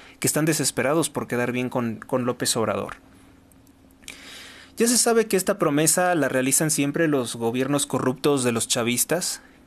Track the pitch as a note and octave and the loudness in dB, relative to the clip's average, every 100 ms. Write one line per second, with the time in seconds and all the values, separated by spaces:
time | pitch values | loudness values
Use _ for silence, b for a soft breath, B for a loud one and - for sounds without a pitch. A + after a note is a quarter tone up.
0 | B B B2+ D3+ D#3 D3+ C3 - B2 D#3+ | B B -2 0 0 0 0 0 0 2
1 | C#3+ A#2+ A2+ B2 B2 B2 B2+ B2+ A#2 G#2+ | 0 -4 -4 -2 -2 -2 -2 -2 -2 -6
2 | - B2+ B2 A#2 B2 A#2+ G#2+ G2 - - | -4 -2 -2 -2 -2 0 0 -2 -4 -12
3 | - - - - - - - - - - | -20 -20 -20 -20 -20 -20 -20 -20 -20 -20
4 | - B B B B B B - A#3 A#3+ | -20 B B B B B B -2 2 4
5 | A#3 A3+ A3 F#3 F#3 G3 D#3+ C#3+ D#3 - | 4 2 2 0 0 0 2 2 2 2
6 | F3+ F3 C3+ C3 C3 C#3 D#3 D3 C#3+ D#3+ | 2 2 2 2 2 2 0 0 -2 0
7 | E3 C#3+ A#2 A#2+ A#2 B2+ C3+ C#3+ - C3 | 2 2 -2 -2 -2 0 0 0 0 0
8 | C3 A#2+ D3 C#3+ B2 A#2 - B2+ A#2 A#2+ | 0 0 2 2 2 0 -2 0 0 0
9 | - E3 - - B B | 0 0 -2 -8 B B